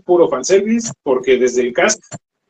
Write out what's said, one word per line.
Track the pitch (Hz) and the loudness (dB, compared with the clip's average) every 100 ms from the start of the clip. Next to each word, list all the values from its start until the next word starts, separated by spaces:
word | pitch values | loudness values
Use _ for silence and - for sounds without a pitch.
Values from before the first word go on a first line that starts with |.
puro | - 175 160 | 0 2 2
fanservice, | 131 127 190 214 233 - - | 0 0 0 2 -2 -4 -8
porque | 147 127 135 123 | -4 -2 0 2
desde | 123 120 | 2 0
el | 120 | -2
cast | 120 196 - _ - _ _ | 0 -2 -2 _ -20 _ _